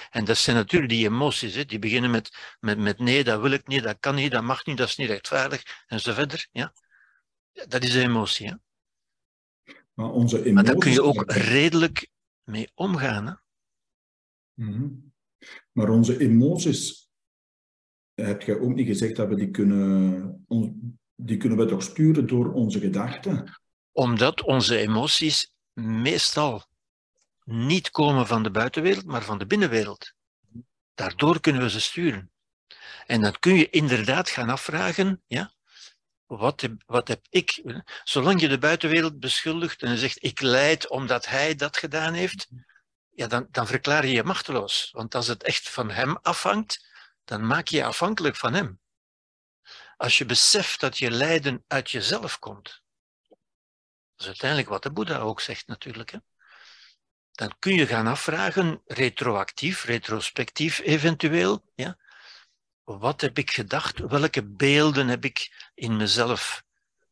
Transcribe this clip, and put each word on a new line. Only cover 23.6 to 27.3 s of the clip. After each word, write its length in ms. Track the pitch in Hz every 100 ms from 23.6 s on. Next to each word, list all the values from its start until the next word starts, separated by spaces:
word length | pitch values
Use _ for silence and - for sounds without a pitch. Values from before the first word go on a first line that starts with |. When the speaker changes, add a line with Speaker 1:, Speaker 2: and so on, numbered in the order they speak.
| _ _ _
Speaker 1:
Omdat 500 | - 127 113 127 -
onze 340 | - 135 110 117
emoties 760 | 107 110 147 - 156 147 - _ _
meestal 920 | - 113 113 127 170 - - 147 107 - _ _ _ _ _ _